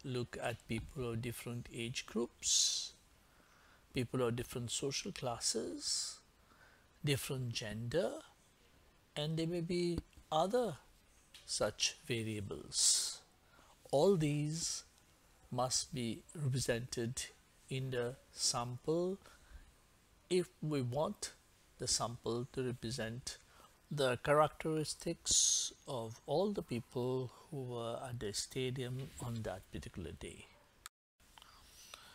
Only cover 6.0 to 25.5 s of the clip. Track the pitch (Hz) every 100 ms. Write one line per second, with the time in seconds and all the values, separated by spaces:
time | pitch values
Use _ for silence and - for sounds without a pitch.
6 | - - - - - - - - - -
7 | 147 135 - 135 123 117 110 107 117 147
8 | 202 302 - - _ _ - - - -
9 | _ - 151 160 165 175 170 175 175 165
10 | - - - 156 180 240 233 143 - -
11 | _ - - - - - 107 - - -
12 | - 117 110 107 98 73 - - - -
13 | - - - _ _ - - - - 139
14 | 175 196 151 147 151 160 160 - - -
15 | - - - - - 123 127 - - 135
16 | 117 110 - 180 143 131 - 117 120 -
17 | 117 127 - - - - - 131 131 127
18 | 120 131 - - - 131 120 123 - 160
19 | 180 190 - - - - - - _ -
20 | _ - - 180 170 - 151 147 123 127
21 | 180 208 - - - - - - 127 -
22 | 113 120 - 117 127 - 127 120 117 131
23 | 110 117 - - - - - - - 147
24 | 135 123 - 147 151 - 160 156 151 -
25 | - 170 - - -